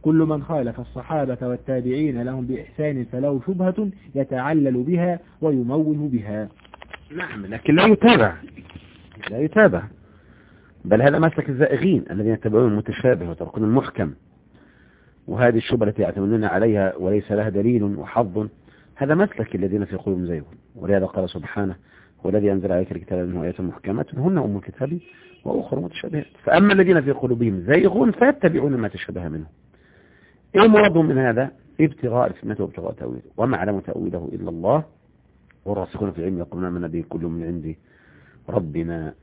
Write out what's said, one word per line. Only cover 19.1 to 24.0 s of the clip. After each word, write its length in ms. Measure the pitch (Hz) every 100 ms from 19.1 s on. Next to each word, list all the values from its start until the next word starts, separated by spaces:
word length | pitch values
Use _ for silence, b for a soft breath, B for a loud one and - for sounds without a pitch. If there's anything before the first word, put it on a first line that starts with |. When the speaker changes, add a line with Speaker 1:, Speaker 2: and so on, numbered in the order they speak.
| 156
Speaker 2:
مسلك 400 | 196 - 110 101
الذين 300 | 95 101 98
في 100 | 95
قلوبهم 300 | - 90 87
زيغ. 180 | 82 71 - _ -
ولهذا 300 | 87 101 92
قال 240 | 101 90
سبحانه: 460 | 90 76 - 98 90 b b b _ 90
"هو 40 |
الذي 220 | 104 104
أنزل 200 | 98 95
عليك 200 | 90 90
الكتاب 360 | 90 - 90 87
منه 160 | 87
آيات 180 | 82 90
محكمات 540 | 90 - 95 110